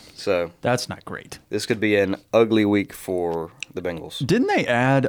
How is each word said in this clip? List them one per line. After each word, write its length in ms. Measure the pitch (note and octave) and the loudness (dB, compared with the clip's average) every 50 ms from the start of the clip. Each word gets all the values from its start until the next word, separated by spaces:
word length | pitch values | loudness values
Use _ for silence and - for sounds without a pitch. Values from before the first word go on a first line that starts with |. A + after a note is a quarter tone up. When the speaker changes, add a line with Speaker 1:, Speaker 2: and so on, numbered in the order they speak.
| - - - | -20 -20 -18
Speaker 1:
So 360 | - - G#2 F#2+ F2 F2 E2 F2 _ | -8 -4 -2 0 0 -2 -4 -8 _
Speaker 2:
That's 280 | - A#2+ B2 B2 - - | -2 -2 -2 -2 -4 -8
not 160 | F#2 E2+ - | -12 -14 -14
great. 340 | - - - - - - - _ - | -14 -14 -14 -14 -16 -20 -20 _ -8
Speaker 1:
this 160 | - G#2 - | -6 -4 -2
could 140 | - A#2+ G#2 | -2 -2 0
be 160 | G#2+ G#2+ G#2 | 2 2 4
an 200 | G2+ G2 F#2+ G2 - - _ - | 4 2 2 0 -4 -4 _ 4
ugly 320 | A2+ A#2 A2 A2+ A2 G#2+ | 4 4 6 4 4 4
week 280 | G2+ G#2 G2+ F#2+ - - | 4 4 2 0 -2 -8
for 580 | - - - F#2 F2+ F2 E2+ E2 E2 E2 E2 - - - - - | -14 -8 -6 -4 -2 -2 -2 -2 -4 -6 -8 -12 -16 -18 -14 -10
the 80 | F#2 | -8
Bengals. 440 | F2 F2+ E2+ E2 - - - - D3 | -8 -8 -8 -8 -10 -12 -8 -4 -2
Speaker 2:
Didn't 220 | A#2+ F3 A#3+ C#4+ G#4 | 0 2 2 2 0
they 180 | G4+ D4 - - | 0 0 0 0
add 400 | A#2+ A#2+ B2 C3 C3+ C3+ C3 | 0 2 2 4 2 2 2